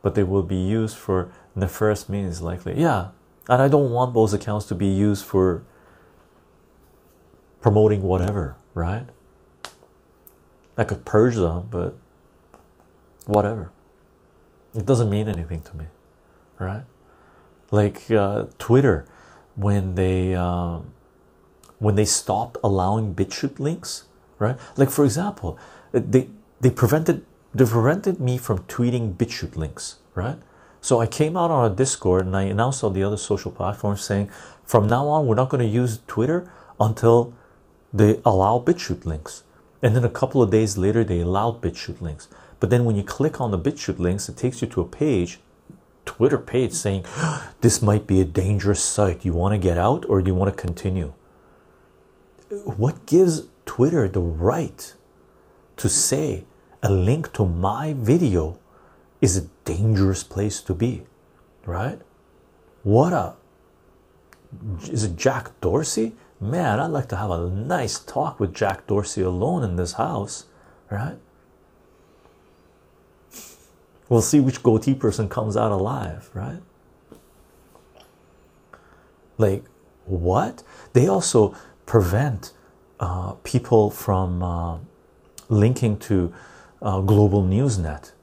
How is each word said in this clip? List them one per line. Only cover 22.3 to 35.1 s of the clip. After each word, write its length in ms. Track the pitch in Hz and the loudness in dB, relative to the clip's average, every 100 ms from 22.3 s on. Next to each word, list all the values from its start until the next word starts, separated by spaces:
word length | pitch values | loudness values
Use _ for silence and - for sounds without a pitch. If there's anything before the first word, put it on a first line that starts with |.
| 101 117 - | -2 -2 -2
allowing 520 | 107 95 92 110 107 | 0 2 2 0 -2
BitChute 440 | 82 98 - 143 - | -2 -4 -2 -6 -4
links, 460 | 139 170 - - - _ _ _ | -6 -6 -10 -14 -16 _ _ _
right? 180 | 104 127 - - | -4 -4 -10 0
Like, 140 | 135 | 2
for 140 | - | 4
example, 540 | 143 110 196 196 90 - - - - | 2 2 -4 -6 -10 -10 -18 -20 -4
they, 360 | 127 113 127 131 - _ _ | -4 2 2 2 -14 _ _
they 100 | 127 | 0
prevented, 540 | - 120 156 160 - - _ _ | 2 2 2 2 -2 -6 _ _
they 100 | 131 | 2
prevented 560 | 123 117 113 180 208 180 | 4 4 2 2 -2 -2
me 160 | 127 123 | -2 -4
from 220 | - 95 | -2 -4
tweeting 500 | - - 120 123 113 | -4 -2 -2 0 -4
BitChute 420 | 87 - - - - | -2 -4 -4 -10 -8
links, 400 | 78 - - - _ | -8 -8 -16 -16 _
right? 240 | - 104 160 - _ - _ | -6 -6 -8 -16 _ -20 _
So 200 | - 120 | 0 2
I 60 | 113 | 2
came 300 | - 151 180 | 0 -2 0
out 140 | 170 | 0
on 200 | 151 117 | 2 2
a 40 | |
Discord 520 | 95 135 - 95 92 92 | 2 -2 0 2 2 2
and 100 | 95 | -2
I 80 | |
announced 400 | 98 98 120 135 | -2 0 -2 0
on 80 | 107 | -2
the 100 | 95 | 0
other 140 | 98 104 | -2 -4
social 340 | - 98 104 | -4 -4 -4
platforms 520 | - 95 104 104 101 | -6 -6 -2 -4 -4
saying, 280 | - 101 101 - - - | -2 -4 -4 -8 -20 -20
"From 220 | - 117 104 | 0 2 4
now 220 | 120 | 2
on, 180 | 143 | 2